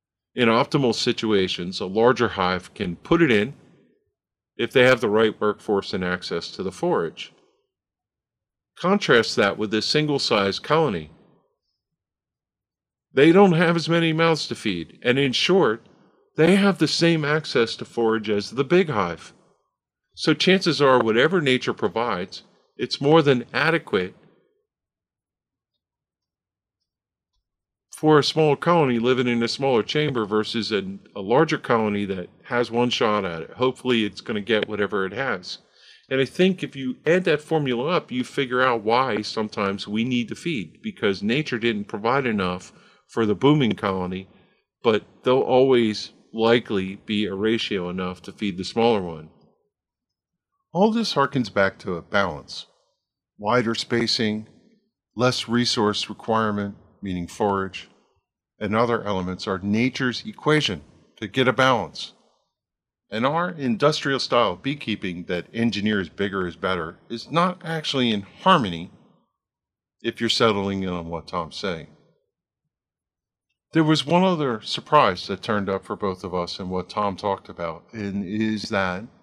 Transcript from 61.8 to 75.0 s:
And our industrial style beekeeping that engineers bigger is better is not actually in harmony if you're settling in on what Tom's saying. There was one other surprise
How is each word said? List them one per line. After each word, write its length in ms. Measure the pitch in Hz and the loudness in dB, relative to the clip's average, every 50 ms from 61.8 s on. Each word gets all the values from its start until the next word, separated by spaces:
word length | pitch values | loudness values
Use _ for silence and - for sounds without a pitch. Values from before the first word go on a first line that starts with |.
| 90 76 - - - - - _ _ _ _ _ _ _ _ _ _ _ _ _ _ _ _ _ _ - | -2 -6 -10 -14 -14 -14 -16 _ _ _ _ _ _ _ _ _ _ _ _ _ _ _ _ _ _ -10
And 140 | - 110 120 | -4 -2 0
our 240 | 139 151 165 170 180 | 0 0 0 -2 -4
industrial 720 | 175 156 139 127 113 98 139 147 151 - - 147 135 120 | -4 -4 -2 -2 0 2 2 2 2 0 -2 -2 -2 -2
style 340 | - - 135 120 117 98 87 | -2 0 2 2 2 2 0
beekeeping 720 | 85 - 135 151 143 - 120 104 - - 95 87 87 85 - | -4 -6 -6 -6 -6 -6 -6 -6 -4 -4 -6 -6 -6 -6 -6
that 180 | 90 87 82 - - | -4 -6 -6 -6 -4
engineers 560 | 117 117 120 98 101 98 107 107 101 92 85 | -2 -2 0 0 0 0 0 0 0 -2 -4
bigger 360 | - - 98 101 92 98 92 | -4 -4 -4 -4 -2 -4 -6
is 100 | 87 80 | -6 -6
better 420 | - 98 92 92 87 80 82 - - _ - | -4 -4 -2 -2 -2 -4 -8 -10 -14 _ -12
is 220 | 117 117 - - | -12 -12 -8 -4
not 320 | 139 165 175 185 180 - - | -2 0 0 0 -2 -6 -10
actually 460 | 160 165 160 151 - - 135 123 117 | -8 -8 -6 -6 -4 -2 0 0 0
in 160 | 107 104 95 - - - | 0 -2 -4 -8 -10 0
harmony 480 | - 190 185 160 117 95 85 80 87 - - - _ _ _ _ _ _ _ _ _ _ _ _ _ _ _ _ _ _ _ _ | 4 4 4 4 4 0 -6 -8 -10 -14 -18 -20 _ _ _ _ _ _ _ _ _ _ _ _ _ _ _ _ _ _ _ _
if 180 | - 117 113 - | -8 -8 -6 -4
you're 80 | 117 113 | -4 -2
settling 540 | - - 127 113 104 101 98 98 98 98 | 0 2 2 2 2 2 0 -2 -4 -4
in 80 | 95 92 | -4 -4
on 180 | 90 87 82 82 | -6 -6 -6 -8
what 180 | 85 82 78 | -10 -10 -10
Tom's 300 | - - 90 82 73 - | -8 -6 -6 -6 -8 -10
saying. 300 | - - 98 87 80 76 - _ _ _ _ _ _ _ _ _ _ _ _ _ _ _ _ _ _ _ _ _ _ _ _ _ _ _ _ _ _ _ _ _ _ _ _ | -8 -8 -6 -6 -8 -10 -16 _ _ _ _ _ _ _ _ _ _ _ _ _ _ _ _ _ _ _ _ _ _ _ _ _ _ _ _ _ _ _ _ _ _ _ _
There 100 | - 160 | 0 2
was 220 | 160 151 156 147 131 | 4 4 2 0 0
one 200 | 143 170 175 185 | 2 2 2 4
other 360 | 190 180 151 147 131 117 104 | 2 2 0 -2 -2 -4 -4
surprise 640 | - - - - - - 151 151 | -6 -8 -10 -8 -2 4 4 6